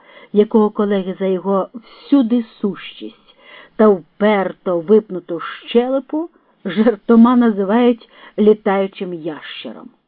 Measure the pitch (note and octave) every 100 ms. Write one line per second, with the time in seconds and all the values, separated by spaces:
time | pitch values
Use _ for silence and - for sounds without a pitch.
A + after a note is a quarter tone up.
0 | _ - - G3+ G#3+ A3+ G#3+ G#3+ G3+ G3+
1 | F#3 F3+ F#3+ F#3 F#3+ F#3+ - - - -
2 | - C#4+ A3 A#3+ A3+ - G3+ E3 - -
3 | A2 - _ _ - - - - A3 F#3
4 | - - G#3 G3+ F3+ - F#3+ F3 D#3+ A3
5 | G#3+ F3+ - E3 - - - A#3 B3+ C4+
6 | - D4+ E4+ _ _ _ G3 E3+ A#3+ G#3
7 | - A#3 A#3+ B3 A#3 G3 F#3+ A#3 B3 A#3
8 | - - - - G#3 G#3+ G#3 G3 G3 -
9 | F#3 E3+ D#3+ C#3+ - - C4 G2+ - _